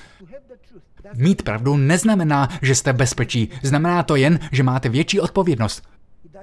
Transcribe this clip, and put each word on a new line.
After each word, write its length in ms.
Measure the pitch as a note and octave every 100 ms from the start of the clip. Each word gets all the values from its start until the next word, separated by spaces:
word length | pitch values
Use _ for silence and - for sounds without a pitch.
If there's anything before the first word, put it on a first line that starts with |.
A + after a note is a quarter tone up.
| - - F3 C4+ - B3 - G3+ - - - A#2+
Mít 260 | D#3 -
pravdu 360 | - G#2+ B2+ C#3+
neznamená, 720 | C#3 F3+ A3 G3+ D#3 C#3+ C3+ -
že 140 | C3 C3
jste 180 | C#3+
v 20 | B2+
bezpečí, 540 | B2+ - A#2+ B2 G#2+ -
znamená 400 | C3+ C#3+ E3+ F3
to 120 | E3 C#3+
jen, 240 | C#3 E3 -
že 120 | C3
máte 260 | B2+ B2+ B2+
větší 300 | B2+ - G3
odpovědnost. 640 | F3 G3 F3 B2+ G#2+ - - - - - D#3+ G3